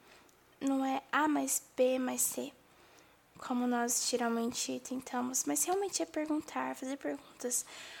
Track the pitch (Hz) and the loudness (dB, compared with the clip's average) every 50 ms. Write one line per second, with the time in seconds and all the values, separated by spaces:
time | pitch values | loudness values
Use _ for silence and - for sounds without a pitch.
0 | - - - - - - - - - - - - - 277 269 269 269 269 269 269 | -20 -20 -20 -20 -20 -20 -20 -20 -20 -20 -10 -4 0 0 2 2 2 2 0 -2
1 | - - - 269 302 311 294 285 269 269 - - - - - - 254 254 254 254 | -2 0 2 4 4 4 4 4 2 2 0 -2 -4 -2 2 4 4 4 4 2
2 | 254 254 247 247 - - - 254 247 285 - - - - - - - - - - | 0 0 0 0 0 0 0 -2 -6 -6 -8 -14 -20 -20 -20 -20 -20 -20 -20 -20
3 | - - - - _ _ - - - - 254 247 247 247 247 240 240 240 240 - | -20 -20 -20 -20 _ _ -18 -10 -6 -2 0 2 2 2 2 2 2 2 0 0
4 | - - - 240 240 233 233 233 233 233 240 - - - 262 254 - - 262 254 | 0 0 0 2 2 2 2 2 0 0 -2 -2 -4 -4 -4 -6 -6 -6 -6 -6
5 | - - - 247 247 254 262 247 - 285 294 294 - 349 359 392 403 370 - - | -6 -4 -2 -2 -2 0 0 0 0 0 2 2 2 2 2 2 0 0 -2 -2
6 | 330 - - 311 302 311 302 302 - - - 262 262 262 262 - 269 262 277 285 | -2 -2 -2 -2 -2 0 0 -2 -2 -4 -4 -4 -4 -4 -4 -6 -6 -6 -6 -4
7 | - 294 285 277 - - - - - 247 247 - - - - - - - - - | -4 -4 -6 -6 -8 -14 -12 -6 -4 -2 -2 -2 -2 -4 -10 -14 -14 -14 -14 -16